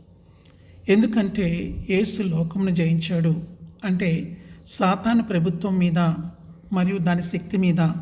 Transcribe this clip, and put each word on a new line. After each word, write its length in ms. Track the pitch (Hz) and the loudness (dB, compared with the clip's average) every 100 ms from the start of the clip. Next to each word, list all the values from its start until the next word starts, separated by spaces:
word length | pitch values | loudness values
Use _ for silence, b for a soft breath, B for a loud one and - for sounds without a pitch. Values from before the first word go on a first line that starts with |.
| - - - b b b b b - | -20 -20 -20 b b b b b 2
ఎందుకంటే 880 | 202 254 226 196 - 170 170 - - - | 4 4 2 -2 0 -2 -2 -6 -8 -2
యేసు 320 | 190 214 - | 0 0 0
లోకమును 480 | 190 160 165 196 190 | -2 -2 -2 -2 0
జయించాడు, 680 | 175 165 165 - 170 165 156 - - - - 202 | 2 2 2 0 0 2 0 -4 -16 -20 -8 -2
అంటే 520 | 180 180 165 - - B B B | 0 0 -2 -4 -12 B B B
సాతాను 560 | - 185 196 226 233 | 0 2 2 2 0
ప్రభుత్వం 540 | 226 180 180 175 202 185 | 2 0 0 -2 -2 2
మీద 220 | 175 170 165 165 - - - - - | 2 2 0 0 -6 -14 -20 -20 -6
మరియు 240 | 185 180 196 | -2 0 0
దాని 260 | 175 175 | 0 0
శక్తి 340 | 170 175 - 196 | -2 -4 -4 0
మీద 240 | 185 170 160 - | 2 2 0 -2